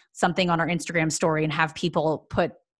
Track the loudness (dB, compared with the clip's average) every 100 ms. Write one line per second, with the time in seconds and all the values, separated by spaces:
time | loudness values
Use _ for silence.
0 | _ -2 0 2 2 2 0 -2 -2 0
1 | 0 2 0 2 0 0 -2 -2 -2 0
2 | 0 -2 -4 -2 -2 -4 _ _